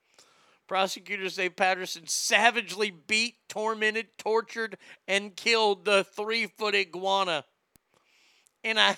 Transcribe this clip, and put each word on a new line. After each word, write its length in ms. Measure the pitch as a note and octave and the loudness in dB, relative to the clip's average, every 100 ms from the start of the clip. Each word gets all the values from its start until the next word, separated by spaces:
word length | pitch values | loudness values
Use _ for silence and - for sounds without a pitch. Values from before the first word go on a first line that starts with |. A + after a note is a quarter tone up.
| _ _ _ _ _ _ - | _ _ _ _ _ _ -4
Prosecutors 680 | F#3+ F#3+ A3 F3+ G3+ F#3+ | 0 0 -2 -8 -6 -6
say 160 | E3+ F3+ | -4 -4
Patterson 560 | E3+ F#3+ F#3 F3+ E3+ D#3+ | 0 0 0 -4 -10 -6
savagely 840 | - - G#3+ A#3 A#3 F#3 F#3+ G#3 | -4 2 4 4 2 -6 -4 -4
beat, 440 | E3+ - A3 A#3 - - | -4 -2 0 0 -6 -12
tormented, 680 | G#3+ G#3+ A3 G#3+ A3 G#3+ _ | -4 -4 0 0 0 -6 _
tortured, 640 | G#3 A3 G#3+ A3+ A3 F#3+ - - - | 0 0 0 -6 -8 -8 -20 -18 -2
and 300 | G3 G#3 F3+ | -2 -2 -6
killed 480 | A3+ A3+ G#3+ F#3+ | 0 2 2 0
the 200 | F3 G3 | 2 2
three-foot 720 | F3+ - G#3 A3+ G#3+ - G#3+ | 2 -6 -4 -4 -4 -4 -2
iguana 680 | G3+ F#3 F3 F#3+ G3 F3+ D3+ - _ _ _ _ _ _ _ _ _ _ _ | 0 -2 -4 -2 0 0 -2 -6 _ _ _ _ _ _ _ _ _ _ _
in 160 | A3+ A3 | -4 2
a 140 | G3+ | 2